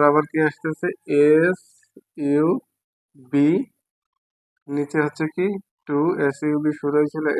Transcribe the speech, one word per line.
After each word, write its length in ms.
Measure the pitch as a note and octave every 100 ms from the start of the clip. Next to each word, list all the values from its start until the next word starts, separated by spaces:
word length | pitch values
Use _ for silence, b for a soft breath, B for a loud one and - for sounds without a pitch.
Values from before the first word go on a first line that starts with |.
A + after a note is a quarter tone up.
| D3
আবার 160 | D3 D3
কি 80 | D#3+ D#3
আসতেছে? 400 | - D#3+ D#3 F3+ - - D3 D3
এসইউবি, 2250 | D#3 F3 F#3 _ _ _ - _ - C#3+ C#3+ D#3+ B3 - _ _ _ _ C#3+ B2+ C#3+ D3 F#3 C4+ _ _ _ _ _ _ _ _ _ -
নিচে 300 | C#3+ C#3+ D#3
হচ্ছে 200 | D3+ - D#3 -
কি 100 | F#3 G3+ - _ -
টু, 120 | C#3+ D#3 F3+ C#3+
এসইউবি 460 | C#3 D3+ D3+ D3+ D3+
শুরু 140 | D3 D3
হয়েছিল, 280 | D3+ D#3 D#3 C#3+